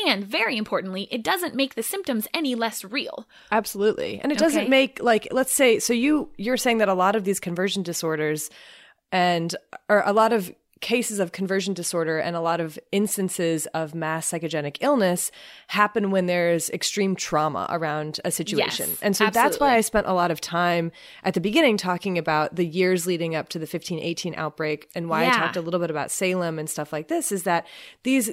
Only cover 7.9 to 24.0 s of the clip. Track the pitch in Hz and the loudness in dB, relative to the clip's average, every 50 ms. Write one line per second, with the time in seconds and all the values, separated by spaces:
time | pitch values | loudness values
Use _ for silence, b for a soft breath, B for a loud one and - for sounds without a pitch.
7.9 | 165 - 165 160 156 151 156 151 156 151 - B B B B B B B B B | -4 -4 -2 -2 -2 0 0 0 -2 -2 -6 B B B B B B B B B
8.9 | B B _ _ 190 185 180 180 175 165 170 165 170 - - _ - - _ - | B B _ _ 0 2 2 2 2 2 0 -2 -4 -8 -10 _ -20 -8 _ 2
9.9 | 208 202 - 202 202 220 220 226 240 214 180 - - _ _ _ _ _ - - | 4 4 4 4 4 4 6 6 4 2 0 -4 -10 _ _ _ _ _ -4 0
10.9 | 240 254 233 - 208 196 180 175 - 185 190 180 190 196 175 196 185 170 170 - | 0 0 0 0 -2 -2 -2 -2 -2 -4 -2 0 0 0 0 -2 -4 -4 -4 -4
11.9 | 180 165 160 160 160 156 - 170 170 165 165 165 170 170 165 156 151 - - _ | -2 -2 -2 -2 -2 -2 -2 -2 -2 -2 0 0 0 0 -2 -4 -8 -12 -8 _
12.9 | - 202 214 202 - 202 190 180 - - 170 165 165 156 - - - 160 160 147 | 0 0 0 0 0 -2 -2 -2 -2 0 0 0 0 0 -2 -4 -4 -4 -4 -4
13.9 | 165 165 156 156 160 165 - - 175 160 165 151 165 151 147 147 - - - 277 | -6 -6 -4 -4 -4 -4 -4 -4 -4 -4 -4 -4 -2 -2 -4 -4 -4 -2 0 2
14.9 | 294 233 190 175 180 175 - B B B B B B B B - - 208 208 208 | 4 4 4 4 2 0 -2 B B B B B B B B -2 0 2 2 2
15.9 | - 214 202 196 196 190 180 180 175 175 170 175 170 165 - - - - - - | 2 0 0 2 2 2 2 2 2 2 2 2 2 2 0 -4 -4 -4 -4 -2
16.9 | - 233 196 190 180 - - - 165 151 156 156 131 87 95 - - 165 165 151 | 0 0 0 0 0 -2 -2 0 0 0 2 0 0 -4 -4 -4 -4 -2 -2 -2
17.9 | 151 156 151 151 - - - 175 - - 160 202 208 214 - - - - - - | -2 -4 -4 -6 -6 -6 -4 -4 -4 -4 -4 -2 -2 0 0 0 -2 -4 -4 -6
18.9 | - - - 208 196 - 214 208 196 226 254 294 - - 294 269 240 226 208 - | -4 -2 0 0 2 4 2 4 4 4 2 2 2 2 4 4 4 4 2 2
19.9 | - 208 - - 185 175 175 170 156 - - - 170 175 175 175 170 170 165 165 | 0 0 0 2 2 2 2 0 0 -4 -6 -4 -2 0 2 2 2 0 0 -2
20.9 | B B B B B B - 185 - 190 165 208 220 330 311 247 214 196 - 185 | B B B B B B -4 -2 0 0 0 2 4 4 4 4 4 2 0 -2
21.9 | 180 170 - 190 180 170 156 160 156 151 151 - 165 185 170 160 156 185 185 185 | -4 -2 -2 -2 -2 -2 0 2 2 2 2 0 0 -2 -2 0 0 2 2 4
22.9 | 185 175 170 185 175 160 170 165 160 151 - - - 165 156 - 180 165 - - | 2 2 0 0 -2 -2 -2 -2 -2 -4 -4 -6 -8 -8 -6 -6 -6 -6 -6 -6
23.9 | 175 156 | -6 -4